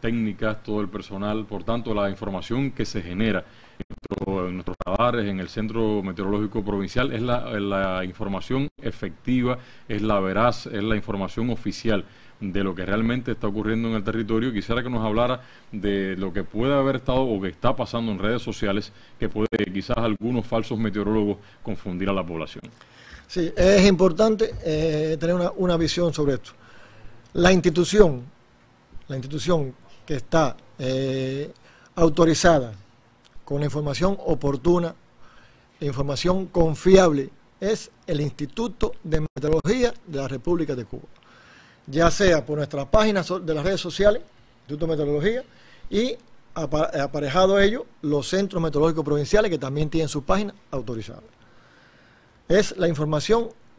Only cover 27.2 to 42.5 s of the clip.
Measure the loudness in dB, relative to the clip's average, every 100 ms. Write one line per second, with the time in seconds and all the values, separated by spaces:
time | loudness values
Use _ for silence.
27.2 | -8 4 6 6 4 2 4 6 6 4
28.2 | -8 -20 _ _ _ _ _ -18 -10 -8
29.2 | -6 -4 2 2 0 -8 -20 -20 -6 -6
30.2 | 2 2 2 -2 -16 -6 -2 0 -2 -2
31.2 | -4 -6 -8 -14 -20 -20 -14 4 4 6
32.2 | 4 6 6 6 2 -10 -18 _ _ _
33.2 | _ -18 -6 -2 -2 -2 -4 0 0 0
34.2 | -2 0 0 0 2 2 2 -6 -20 -20
35.2 | -20 -20 -20 -20 _ _ -6 -2 -2 0
36.2 | 0 0 0 2 2 4 8 8 8 4
37.2 | -2 -10 _ _ -4 -4 -6 _ -4 -2
38.2 | -2 -6 -8 -4 -6 -2 -2 -2 -2 -2
39.2 | -2 -4 0 0 2 0 0 -2 -10 -8
40.2 | -6 -6 -2 -2 -2 -6 -8 -12 -16 -20
41.2 | -20 -20 -20 -20 -20 -20 -6 2 4 6
42.2 | 4 4 0